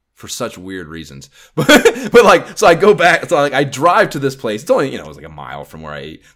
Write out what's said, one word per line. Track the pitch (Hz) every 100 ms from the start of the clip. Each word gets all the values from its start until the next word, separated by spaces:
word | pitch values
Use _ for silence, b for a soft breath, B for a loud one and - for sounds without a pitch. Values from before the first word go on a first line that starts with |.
| _
for | _ 107
such | - 117 92
weird | 92 95 80
reasons. | 82 73 69 - _
<laughs> | _ -
But, | 151 294 233 233 254
but, | 240 220
like, | 175 - -
so | 202
I | 180
go | 196
back. | 180 175 165 -
So, | 160
like, | 143
I | 131 143
drive | 131 165 196 202
to | 151
this | 151 135
place. | 117 107
It's | 160
only, | 254 135
you | 117
know, | 78
it |
was, | 73
like, | 76
a |
mile | 76 67 69 73
from | 80
where | 78
I | 73
eat. | 73 - b